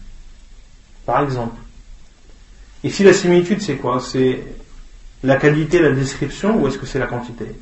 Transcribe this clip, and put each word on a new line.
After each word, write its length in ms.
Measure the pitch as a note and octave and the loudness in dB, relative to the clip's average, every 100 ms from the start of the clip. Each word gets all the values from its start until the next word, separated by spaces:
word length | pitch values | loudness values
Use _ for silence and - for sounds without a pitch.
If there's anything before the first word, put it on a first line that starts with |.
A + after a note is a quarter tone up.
| - - - - - - - - - - - | -16 -18 -20 -20 -20 -20 -20 -20 -20 -14 -4
par 160 | B2+ | -2
exemple. 340 | C#3+ B2+ A2+ - - - - - - - - - - - - - | 0 -2 -6 -10 -16 -20 -20 -20 -20 -20 -20 -20 -20 -20 -20 -10
Ici, 200 | C#3 - | -6 4
la 80 | G3 | 6
similitude, 500 | - F3 F3 E3+ - | 6 6 4 4 0
c'est 140 | - C3 | -2 -4
quoi ? 240 | B2 B2+ | -2 -4
C'est 440 | - C3+ B2+ B2+ - - - - - - - - | -2 0 0 0 -6 -14 -18 -20 -20 -20 -20 -4
la 140 | C3 C3+ | 0 4
qualité, 420 | D3 D3+ D#3 F3 | 4 2 2 4
la 140 | D3+ | 4
description, 680 | C3 C3 - D3 - G3 A3+ | 2 -2 -4 -8 -4 0 2
ou 80 | C3+ | 0
est-ce 100 | C3 | -2
que 80 | C3 | -6
c'est 120 | C3+ | -4
la 80 | A#2 | -4
quantité ? 400 | A#2+ A#2 A#2+ A2 G#2+ | -6 -8 -12 -12 -14